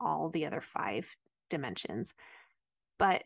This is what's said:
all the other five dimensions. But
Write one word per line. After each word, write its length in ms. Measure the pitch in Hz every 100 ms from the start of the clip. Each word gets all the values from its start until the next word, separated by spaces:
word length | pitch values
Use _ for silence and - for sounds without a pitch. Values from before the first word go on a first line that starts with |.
all 300 | 165 156 160
the 160 | 170 151
other 140 | 160
five 540 | - - - 113 185 - _ _ -
dimensions. 640 | 160 127 - - 104 185 - - - - _ _ _ _ -
But 260 | 196 185